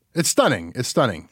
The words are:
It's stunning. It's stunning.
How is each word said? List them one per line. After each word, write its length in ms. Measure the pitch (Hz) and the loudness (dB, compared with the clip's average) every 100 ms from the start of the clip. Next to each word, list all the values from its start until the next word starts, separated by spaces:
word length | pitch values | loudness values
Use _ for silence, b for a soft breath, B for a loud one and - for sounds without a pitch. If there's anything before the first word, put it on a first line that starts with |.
| _ | _
It's 140 | 160 170 | -4 0
stunning. 440 | - 240 107 82 | 2 2 2 -4
It's 140 | - 123 | -8 -4
stunning. 380 | - 131 80 - | 0 0 0 -2